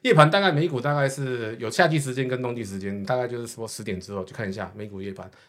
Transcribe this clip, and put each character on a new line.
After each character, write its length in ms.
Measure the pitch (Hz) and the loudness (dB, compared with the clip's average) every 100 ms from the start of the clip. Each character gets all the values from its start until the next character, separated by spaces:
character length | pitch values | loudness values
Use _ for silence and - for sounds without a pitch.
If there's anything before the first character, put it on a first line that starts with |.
夜 100 | 254 | 4
盘 160 | 156 151 | 8 8
大 100 | 202 | 8
概 120 | 190 | 4
美 160 | 147 170 | 4 2
股 120 | 135 | 0
大 140 | 143 | 0
概 160 | 147 139 | 0 0
是 480 | 135 135 123 110 113 | -2 -4 -4 -4 -6
有 100 | 117 | -2
夏 180 | - 170 | 2 4
季 100 | 156 | 4
时 160 | 135 | 0
间 140 | 127 127 | -2 -2
跟 120 | 127 | -2
冬 140 | 123 120 | -4 -6
季 80 | |
时 140 | 101 98 | -6 -6
间， 260 | 98 101 | -6 -6
大 120 | 101 127 | -2 -2
概 120 | 123 | -2
就 120 | 120 | -6
是 60 | 117 | -10
说 200 | 113 110 | -10 -10
十 160 | - | -10
点 160 | 107 95 | -8 -8
之 140 | 101 | -6
后 100 | 101 | -8
去 100 | 92 | -8
看 140 | - 104 | -8 -8
一 60 | |
下 180 | 98 90 104 | -6 -8 -10
美 100 | 104 | -12
股 140 | 98 | -10
夜 100 | 98 | -12
盘。 180 | 95 - - | -12 -16 -20